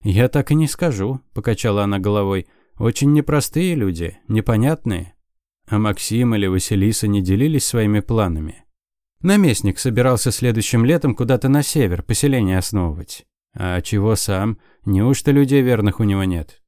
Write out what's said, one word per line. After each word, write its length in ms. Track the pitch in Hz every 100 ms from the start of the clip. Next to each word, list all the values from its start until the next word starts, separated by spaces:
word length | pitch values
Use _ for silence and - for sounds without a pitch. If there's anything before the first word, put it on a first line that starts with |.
"Я 260 | 107 95 127
так 220 | 147 135
и 40 |
не 120 | 151 156
скажу", 540 | - 175 107 98 131 _
покачала 500 | - 104 104 117 101
она 140 | 101 98
головой. 480 | 95 104 98 95 90 _ _ -
"Очень 340 | 113 - 143
непростые 640 | 151 143 147 - 151 180
люди, 440 | 165 101 85 85 - -
непонятные". 880 | 110 110 113 123 160 - 90 90 _ _ _ _ _ -
"А 100 | 104
Максим 560 | 107 98 - 113 123
или 120 | 110 98
Василиса 600 | 92 - 101 101 110 107
не 160 | 101
делились 420 | 92 98 143 151
своими 360 | - 120 107 104
планами?" 640 | - 113 98 78 78 - _ _ _ _ _ _
"Наместник 580 | 175 208 180 110 101 95
собирался 540 | 131 113 127 123 -
следующим 520 | - 123 113 104 120
летом 300 | 117 170 147
куда-то 340 | 113 120 127 135
на 140 | 139
север, 400 | 143 160 110 87
поселение 560 | - 110 147 135 101 92
основывать". 680 | 90 104 87 78 - - _ _ _
"А 260 | - 92 90
чего 340 | - 107 104 107
сам? 420 | - 95 104 107 _ _
Неужто 480 | - 95 113 135 -
людей 280 | 139 139 139
верных 400 | 127 120 104 -
у 40 |
него 200 | 107 98
нет?" 360 | 95 87 71 -